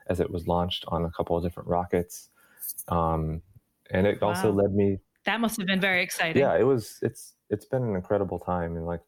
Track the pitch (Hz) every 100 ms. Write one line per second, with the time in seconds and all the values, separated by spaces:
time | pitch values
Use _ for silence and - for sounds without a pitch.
0 | - 90 85 90 82 87 90 - - 82
1 | 82 - 98 85 87 - 87 87 90 90
2 | 85 - - _ _ - - - - 85
3 | 82 80 78 80 - - _ _ - 95
4 | 101 98 104 98 110 98 101 101 101 98
5 | - _ - 220 226 226 185 190 196 180
6 | 185 - 170 160 135 85 127 127 - -
7 | 117 - - _ _ 104 - 131 120 95
8 | - 104 92 90 - 90 85 85 82 85